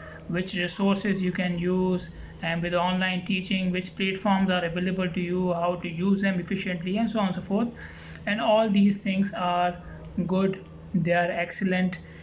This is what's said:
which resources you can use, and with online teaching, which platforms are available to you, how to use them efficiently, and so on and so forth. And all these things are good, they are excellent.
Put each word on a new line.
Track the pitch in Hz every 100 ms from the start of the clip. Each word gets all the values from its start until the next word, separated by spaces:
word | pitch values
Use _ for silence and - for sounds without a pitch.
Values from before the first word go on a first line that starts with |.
| - - -
which | 170 185
resources | 185 175 - 196 196 214 190
you | 180
can | 180 180 175
use, | 175 185 185 180 - - - -
and | 165 165
with | 170
online | 175 180 185 185 180
teaching, | 180 185 185 190 185
which | 180 180 -
platforms | 190 190 208 190 190
are | 180
available | 170 175 180 185 180
to | 170
you, | 175 180 180
how | 170 175 180
to | 175
use | 165 196 196
them | 196 180
efficiently, | 170 196 190 180 180 208
and | 226
so | 226
on | 190
and | 180
so |
forth. | - 202 240 - - - - - -
And | 208
all | - 214 220
these | 196 202 196
things | 196 190 196
are | - 180 175 180 180 - - - - 170
good, | 185 190 - - - - 185
they | 165
are | 175 175
excellent. | 170 175 - 190 185 185 - - -